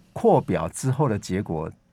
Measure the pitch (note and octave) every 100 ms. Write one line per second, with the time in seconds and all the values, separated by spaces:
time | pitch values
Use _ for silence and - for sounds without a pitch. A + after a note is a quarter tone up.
0 | _ - A3+ D#3 - F2 E2 - C3 B2+
1 | D3 G2+ - F#2 G#2+ D#2+ E2 - _